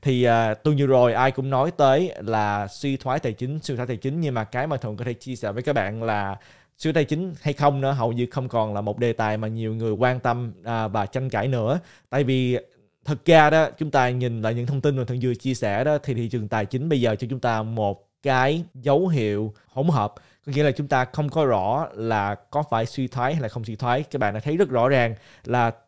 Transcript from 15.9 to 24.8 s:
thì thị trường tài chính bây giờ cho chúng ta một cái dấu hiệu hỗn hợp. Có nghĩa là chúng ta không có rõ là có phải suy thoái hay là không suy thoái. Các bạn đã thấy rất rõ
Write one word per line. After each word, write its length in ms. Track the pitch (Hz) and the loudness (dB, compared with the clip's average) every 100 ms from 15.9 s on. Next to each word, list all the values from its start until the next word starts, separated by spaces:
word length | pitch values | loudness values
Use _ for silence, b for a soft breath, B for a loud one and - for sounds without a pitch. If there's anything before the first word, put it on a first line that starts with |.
| 151 | 0
thì 160 | - | -2
thị 160 | 120 117 | -4 -2
trường 180 | 120 104 | -4 -2
tài 180 | 113 101 | -4 -2
chính 240 | 127 156 | -4 0
bây 120 | 147 | 2
giờ 140 | 120 107 | 2 0
cho 120 | 120 | -4
chúng 100 | 131 | -4
ta 240 | 120 113 | -2 -2
một 460 | 110 113 104 98 _ _ | -2 -2 -2 -2 _ _
cái 400 | 139 131 131 160 170 | 0 2 2 0 -4
dấu 340 | 131 127 143 185 | -6 2 2 4
hiệu 460 | 151 107 104 107 b b | 2 0 0 -4 b b
hỗn 200 | - 156 | -2 0
hợp. 260 | 139 104 - B B - | 2 0 -6 B B -6
Có 60 | |
nghĩa 120 | 139 | 2
là 80 | 147 | 2
chúng 160 | 131 143 | 2 0
ta 180 | 135 127 | 0 0
không 240 | - 147 | -2 -2
có 160 | 160 143 | 2 2
rõ 420 | 107 95 131 160 | 2 2 -2 -4
là 420 | 101 113 110 101 101 | -6 -2 0 0 -4
có 280 | _ 143 151 | _ -4 0
phải 160 | 113 117 | -2 -2
suy 220 | - 127 | -4 -6
thoái 260 | 127 123 | -2 -2
hay 80 | 160 | 0
là 80 | 120 | -4
không 160 | 120 113 | -6 -8
suy 100 | 107 | -6
thoái. 280 | 123 127 | -2 -2
Các 160 | 151 139 | -2 -2
bạn 140 | 104 | -2
đã 60 | 107 | -2
thấy 180 | 143 160 | -4 0
rất 120 | 180 | 2
rõ 200 | 123 | 4